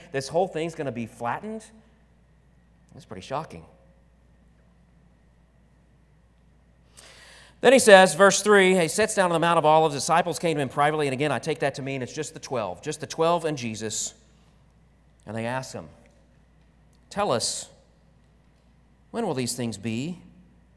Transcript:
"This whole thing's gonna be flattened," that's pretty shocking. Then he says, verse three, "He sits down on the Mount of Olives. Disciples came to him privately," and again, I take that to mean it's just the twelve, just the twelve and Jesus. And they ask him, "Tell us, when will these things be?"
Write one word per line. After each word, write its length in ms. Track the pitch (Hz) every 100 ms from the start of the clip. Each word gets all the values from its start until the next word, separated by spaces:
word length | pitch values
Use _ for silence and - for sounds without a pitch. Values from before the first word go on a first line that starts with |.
| -
"This 160 | 135 131
whole 220 | 156 185
thing's 260 | 165 165
gonna 160 | 165 139
be 160 | 120 113
flattened," 580 | - 117 143 208 220 - - - _ _ _ _ _ _ _ _ _ _
that's 140 | - -
pretty 160 | 92
shocking. 420 | - 139 160 85 80 _ _ _ _ _ _ _ _ _ _ _ _ _ _ _ _ _ _ _ _ _ _ _ _ _ _ _ _ _ _ _ _ - - - - - - _
Then 120 | 233
he 60 | 262
says, 360 | 220 190 185
verse 280 | 156 196 190
three, 340 | 214 202 185 185
"He 120 | 165
sits 260 | 202 214
down 160 | 208 180
on 20 |
the 60 | 170
Mount 180 | 170 170
of 80 |
Olives. 300 | 151 156 160
Disciples 440 | 143 123 165 175 151
came 180 | 170 151
to 60 |
him 60 | 135
privately," 380 | - 147 156 147
and 80 |
again, 180 | 127 147
I 60 | 123
take 220 | 160 151
that 160 | 143 135
to 60 |
mean 200 | 135 135
it's 100 | 120
just 220 | 156 147
the 60 | 143
twelve, 420 | - 127 101 90
just 180 | 143 156
the 60 | -
twelve 400 | - 160 170 160
and 100 | 151
Jesus. 560 | 120 107 110 - - - _ _ _ _ _ _ _ _ _ _
And 100 | -
they 120 | 110 113
ask 260 | 127 131
him, 160 | 113 80 82 - _ _ _ _ _ _ _ _ _ _
"Tell 240 | 190 202
us, 380 | 120 - - - - _ _ _ _ _ _ _ _ _ _ _ _ _
when 140 | - 214
will 60 |
these 220 | 131 120
things 240 | - 120 101
be?" 420 | 113 113 147 175 - - - _ _